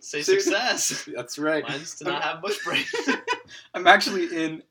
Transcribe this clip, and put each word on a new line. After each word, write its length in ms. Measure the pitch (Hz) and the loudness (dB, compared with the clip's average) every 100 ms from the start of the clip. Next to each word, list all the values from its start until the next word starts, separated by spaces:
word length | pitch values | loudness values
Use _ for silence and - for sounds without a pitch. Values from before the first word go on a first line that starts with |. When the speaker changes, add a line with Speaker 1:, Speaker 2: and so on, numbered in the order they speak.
Speaker 1:
say 220 | - 151 | -8 -2
Speaker 2:
Dude, 200 | 147 196 | 4 4
Speaker 1:
success. 640 | 254 202 247 175 - - - | 4 2 2 0 -2 -4 -6
Speaker 2:
<laughs> 40 | |
that's 240 | 120 131 - | -10 -8 -4
right. 240 | 151 156 | 0 0
Speaker 1:
Mine's 320 | 120 139 165 - | -2 -6 -8 -8
to 80 | |
not 120 | 151 143 | -4 -2
Speaker 2:
I'm 60 | |
Speaker 1:
have 200 | 151 160 | -2 -4
mush 200 | 196 208 | -4 -4
brain. 200 | - - - 466 - | -2 -2 -2 -2 -2
<laughs> 120 | - - 494 - | -2 -2 -6 -8
Speaker 2:
<laughs> 260 | - - | -20 -10
I'm 120 | - 180 | 4 8
actually 380 | 202 202 196 165 165 | 8 6 -2 -2 -2
in 180 | 160 160 - | -4 -6 -4